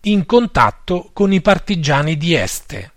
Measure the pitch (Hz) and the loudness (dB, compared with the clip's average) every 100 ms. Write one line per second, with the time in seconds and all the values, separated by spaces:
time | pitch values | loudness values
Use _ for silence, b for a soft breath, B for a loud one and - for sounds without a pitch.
0 | 208 208 170 240 240 - 113 - - 180 | 0 0 2 2 2 2 0 0 -6 -6
1 | - - 202 190 202 196 - 190 147 139 | -6 -2 0 2 2 0 0 -4 0 0
2 | 151 160 165 160 95 - - 107 101 | 0 -4 -2 -2 -2 -8 -12 -16 -16